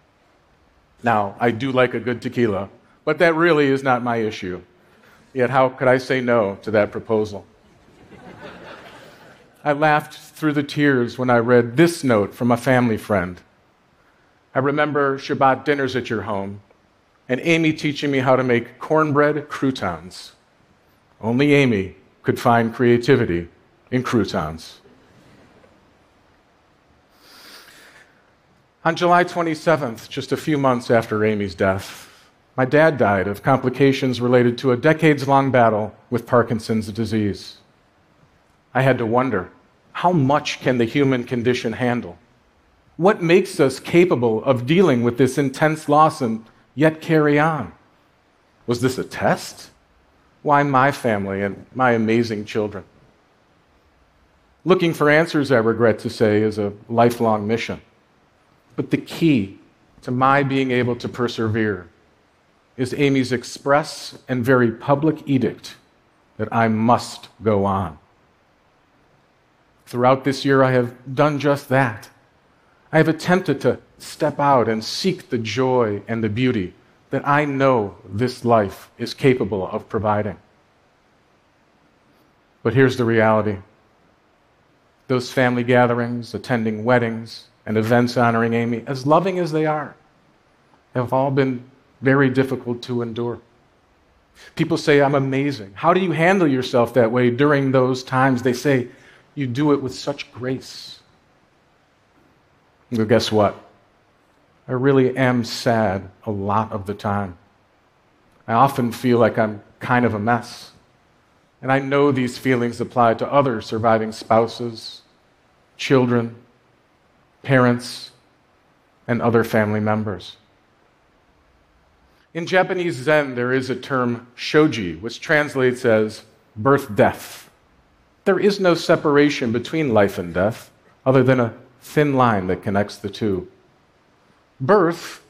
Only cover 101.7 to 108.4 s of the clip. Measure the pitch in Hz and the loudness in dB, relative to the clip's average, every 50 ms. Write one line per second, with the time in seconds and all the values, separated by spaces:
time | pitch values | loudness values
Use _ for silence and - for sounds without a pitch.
101.7 | _ _ _ _ _ _ _ _ _ _ _ _ _ _ _ _ _ _ _ _ | _ _ _ _ _ _ _ _ _ _ _ _ _ _ _ _ _ _ _ _
102.7 | _ _ _ - 123 110 110 101 120 110 - - 110 107 101 92 - - - _ | _ _ _ -8 -4 -2 0 2 2 2 2 2 2 2 2 2 0 -4 -18 _
103.7 | _ _ _ _ _ _ _ _ _ _ _ _ _ _ _ _ _ _ _ 135 | _ _ _ _ _ _ _ _ _ _ _ _ _ _ _ _ _ _ _ -8
104.7 | 127 123 131 143 135 135 131 123 127 131 131 123 123 120 110 - - - - 131 | -6 -2 0 2 4 4 2 2 0 0 0 0 0 0 -2 -4 -6 -4 -2 0
105.7 | 113 113 110 95 95 98 95 95 - _ - 117 104 98 98 101 101 110 110 104 | 2 2 2 0 -2 -4 -8 -12 -20 _ -10 -8 -8 -6 -4 -2 -2 -2 -2 -4
106.7 | 110 104 95 101 101 - - 107 101 101 101 90 85 - _ _ _ _ _ _ | -6 -10 -8 -10 -10 -6 -4 -4 -4 -4 -6 -8 -12 -18 _ _ _ _ _ _
107.7 | _ _ _ _ _ _ _ _ _ _ _ _ _ _ | _ _ _ _ _ _ _ _ _ _ _ _ _ _